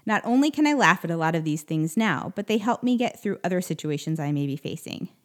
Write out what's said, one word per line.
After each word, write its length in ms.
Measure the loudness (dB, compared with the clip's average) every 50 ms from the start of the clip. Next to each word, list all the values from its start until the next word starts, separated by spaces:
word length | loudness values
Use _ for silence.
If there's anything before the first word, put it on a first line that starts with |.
| _
Not 180 | -2 -2 0 2
only 260 | 2 4 4 4 4
can 160 | 2 2 2
I 60 | 4 4
laugh 320 | 6 6 6 6 4 0
at 60 | -4
a 60 | -2
lot 180 | 0 0 2 0
of 80 | 0 0
these 180 | 0 -2 -2
things 340 | -4 -4 -2 0 0 0 0
now, 380 | 0 0 2 0 -2 -4 -6 -6
but 120 | -6 -2
they 100 | -2 -2
help 260 | 0 0 0 -2 0 0
me 140 | 0 0
get 240 | 2 0 -2 -4 -4
through 180 | -4 -4 -4 -2 -2
other 180 | -2 0 0
situations 580 | -2 -2 -6 -6 -4 -4 -4 -4 -2 -4 -4 -2
I 120 | -2 -2
may 160 | -2 0 -2
be 100 | -2 -4
facing. 520 | -6 -6 -10 -10 -10 -10 -12 -10 -10 -12 -12 -14 _